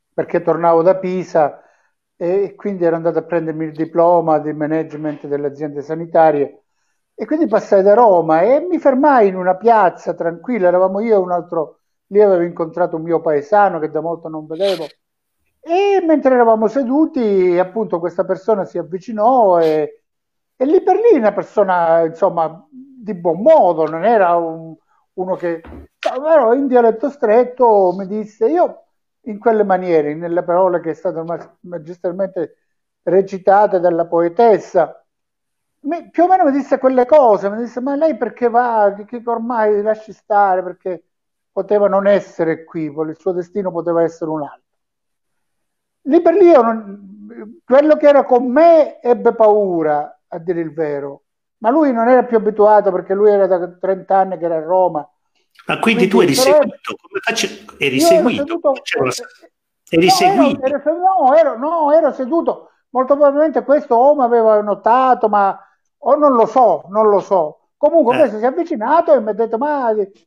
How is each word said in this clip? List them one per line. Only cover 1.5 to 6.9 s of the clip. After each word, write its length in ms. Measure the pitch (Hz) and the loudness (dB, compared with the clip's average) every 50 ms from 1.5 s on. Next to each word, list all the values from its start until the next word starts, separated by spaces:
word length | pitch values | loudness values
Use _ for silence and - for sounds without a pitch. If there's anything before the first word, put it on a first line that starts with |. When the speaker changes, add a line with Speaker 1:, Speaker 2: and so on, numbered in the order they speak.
| - - _ _ _ _ _ _ _ _ _ _ _ | -2 -8 _ _ _ _ _ _ _ _ _ _ _
Speaker 1:
e 380 | - 175 170 185 196 202 185 - | -8 -6 -4 -2 -2 -4 -6 -8
quindi 280 | - - 208 196 180 175 | -10 -8 -8 -6 -2 -2
ero 140 | 170 165 | -2 0
andato 220 | 165 165 170 160 160 | 0 -2 -4 -4 -4
a 20 | |
prendermi 460 | 160 - 175 170 160 156 156 156 160 | -4 -4 -4 -4 -4 -4 -6 -8 -8
il 40 | 156 | -8
diploma 680 | 147 147 160 156 - 170 170 170 175 170 165 165 156 151 | -6 -8 -8 -4 0 0 2 2 2 2 2 0 0 -2
di 120 | 147 151 | -2 -4
management 760 | 151 151 151 147 156 160 156 151 147 151 156 151 147 143 - | -8 -6 -6 -4 -4 -4 -6 -6 -10 -10 -10 -10 -10 -10 -10
delle 200 | 147 143 143 147 | -8 -6 -6 -6
aziende 340 | 143 135 135 151 151 143 143 | -6 -8 -8 -12 -10 -10 -10
sanitarie. 840 | 131 147 160 165 170 165 165 170 160 156 151 147 139 139 - _ _ _ _ _ _ _ | -10 -10 -10 -10 -8 -2 2 2 4 4 2 0 -2 -4 -6 _ _ _ _ _ _ _